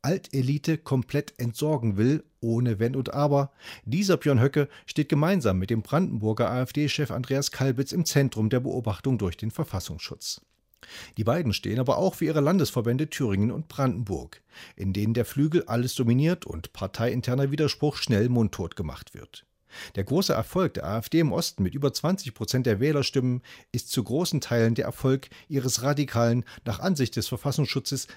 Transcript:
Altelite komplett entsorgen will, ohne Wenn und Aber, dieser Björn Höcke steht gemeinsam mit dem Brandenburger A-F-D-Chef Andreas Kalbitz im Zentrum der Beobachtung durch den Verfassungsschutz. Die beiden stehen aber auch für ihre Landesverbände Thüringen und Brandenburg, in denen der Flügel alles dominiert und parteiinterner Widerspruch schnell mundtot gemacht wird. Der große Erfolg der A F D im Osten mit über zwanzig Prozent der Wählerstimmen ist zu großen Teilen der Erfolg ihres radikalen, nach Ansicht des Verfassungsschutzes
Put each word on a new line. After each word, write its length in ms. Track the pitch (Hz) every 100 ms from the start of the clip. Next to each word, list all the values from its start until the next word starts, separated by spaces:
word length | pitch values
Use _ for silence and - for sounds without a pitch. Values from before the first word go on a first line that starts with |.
Altelite 720 | 135 190 - 139 127 147 - 156
komplett 560 | - 135 117 143 - -
entsorgen 580 | 120 113 151 151 117 98
will, 280 | 117 156 - _
ohne 380 | 113 113 123 104
Wenn 160 | 117
und 200 | 135 123
Aber, 380 | 139 147 139 139 _ - - -
dieser 320 | 147 202 160
Björn 240 | 147 135
Höcke 260 | 135 151 139 -
steht 240 | - - 147
gemeinsam 500 | 147 156 196 117 92
mit 120 | 95
dem 100 | 113
Brandenburger 720 | - 143 185 117 107 107 113
A-F-D-Chef 600 | 123 127 - 147 - 139
Andreas 420 | - 127 135 143
Kalbitz 400 | - 135 123 139
im 120 | 180
Zentrum 460 | 165 147 139 110 107
der 100 | 127
Beobachtung 560 | 131 - 113 98 135 120
durch 220 | 98 87
den 120 | 110
Verfassungsschutz. 920 | - - 95 - 78 - - - - _ _ _ _ - - - -
Die 80 |
beiden 300 | 110 123 131
stehen 260 | 98 101 110
aber 160 | 127 -
auch 200 | 190 -
für 100 | 156
ihre 140 | 156
Landesverbände 680 | 143 190 143 - 113 127 156
Thüringen 420 | - 127 98 110
und 180 | 139 156
Brandenburg, 760 | - 135 117 104 85 87 - _ - - -
in 160 | 98
denen 220 | 95 107
der 100 | 117
Flügel 400 | 117 - 151 165
alles 300 | - 113 123
dominiert 500 | - 120 123 156 180
und 300 | - 82 -
parteiinterner 760 | - 95 - 117 120 123 127 139
Widerspruch 460 | 151 147 - 147 -
schnell 320 | - 107 120
mundtot 480 | 120 107 - 85 -
gemacht 380 | 80 - -
wird. 320 | - - - _ _ _ - -
Der 80 | -
große 300 | 92 151 196
Erfolg 420 | - - 180 175
der 100 | -
A 140 | 76 110
F 120 | -
D 100 | 160
im 100 | 156
Osten 320 | 120 170 -
mit 140 | 190 151
über 160 | 139
zwanzig 420 | - 156 190 131
Prozent 320 | - 110 131 120
der 140 | 101
Wählerstimmen 600 | 139 147 135 139 127 123 - - -
ist 220 | 127 -
zu 100 | -
großen 380 | 101 131 180 151
Teilen 340 | - 120 113
der 100 | 113
Erfolg 440 | - - 131 139 - - -
ihres 360 | 139 127 117
radikalen, 640 | 131 143 139 117 117 120 - -
nach 160 | - 101
Ansicht 340 | 185 160 123
des 140 | - -
Verfassungsschutzes 800 | 127 147 131 139 135 - 131 -